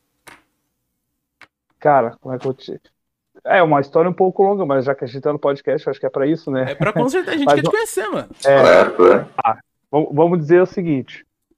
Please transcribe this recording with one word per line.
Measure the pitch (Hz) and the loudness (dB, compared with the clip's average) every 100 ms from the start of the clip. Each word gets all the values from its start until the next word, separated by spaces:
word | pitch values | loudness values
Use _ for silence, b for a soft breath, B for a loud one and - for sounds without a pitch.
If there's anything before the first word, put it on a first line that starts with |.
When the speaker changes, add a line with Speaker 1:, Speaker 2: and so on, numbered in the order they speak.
| _ _ - _ _ _ _ _ _ _ _ _ _ _ _ _ _ _ | _ _ -20 _ _ _ _ _ _ _ _ _ _ _ _ _ _ _
Speaker 1:
Cara, | 151 139 117 - | 0 0 0 -8
como | 131 | -12
é | 127 | -10
que | 135 | -8
eu | |
te, | 127 - - _ _ _ _ _ _ | -10 -12 -18 _ _ _ _ _ _
é | - 196 | 0 2
uma | 165 143 | 2 0
história | 139 165 175 | 0 0 0
um | |
pouco | 175 185 180 | 0 -2 0
longa, | 196 202 165 | 0 0 -2
mas | 139 131 | -2 -2
já | 139 | -4
que | |
a | 135 | -8
gente | 131 | -8
tá | 147 | -6
no | 147 | -4
podcast, | 143 139 - 143 - | -4 -4 -4 -6 -6
eu | |
acho | 135 | -6
que | 131 | -6
é | |
pra | 143 143 | -4 -2
isso, | 160 - | -4 -4
né? | 135 127 | -6 -6
Speaker 2:
É | 147 | -4
pra, | 175 | -4
com | - 254 | -2 -2
certeza, | 359 381 330 | -2 -4 -4
a | |
gente | 277 | 0
Speaker 1:
Mas | - | 2
Speaker 2:
quer | |
te | 165 | 2
Speaker 1:
eu | |
Speaker 2:
conhecer, | 427 453 - - | -2 -4 -6 -6
mano. | 226 - - 139 | -8 -10 -6 2
Speaker 1:
É. | 139 | 4
Speaker 3:
Claro, | 90 90 104 - | 6 6 4 4
claro. | 90 101 - - | 4 4 0 -6
Speaker 1:
Ah, | 110 110 _ _ - | -4 -4 _ _ -4
vam-, | 147 156 | -4 -2
vamos | 147 170 180 | 0 0 0
dizer | 147 175 | 2 2
o | 180 | 2
seguinte. | - 170 139 117 - _ _ _ | -2 -4 -4 -6 -18 _ _ _